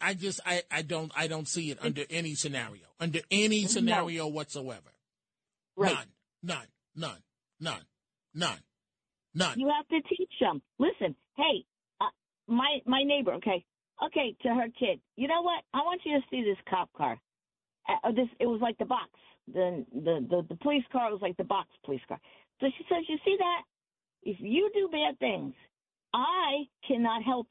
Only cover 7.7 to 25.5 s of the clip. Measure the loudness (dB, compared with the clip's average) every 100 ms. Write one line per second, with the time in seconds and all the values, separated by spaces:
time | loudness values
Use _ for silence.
7.7 | -8 -10 _ _ _ _ -4 -4 -4 _
8.7 | _ _ _ _ _ _ 0 0 2 0
9.7 | 0 0 -2 0 -4 -4 0 0 0 _
10.7 | 0 0 0 -4 -4 _ -2 0 0 -4
11.7 | _ _ -4 -4 -4 _ _ 0 2 4
12.7 | 2 2 4 6 4 2 0 0 0 -4
13.7 | _ _ -4 -2 0 -2 -2 0 2 0
14.7 | 0 0 0 _ -4 0 2 2 -2 -2
15.7 | -2 0 -2 2 0 0 -2 0 0 0
16.7 | -2 -2 -2 -2 -2 _ _ _ _ _
17.7 | _ -4 -2 2 2 2 0 -2 0 0
18.7 | -2 -2 -2 -4 _ -20 _ -8 0 0
19.7 | 0 -6 -4 0 0 2 0 0 -2 2
20.7 | 2 0 -2 0 0 -4 -2 -2 -2 -2
21.7 | _ -6 -6 -6 -12 -12 -20 _ -2 -2
22.7 | -2 -2 -2 0 -2 2 2 2 0 -6
23.7 | _ _ _ _ _ -8 -6 0 2 4
24.7 | 2 0 0 0 0 -2 -2 -6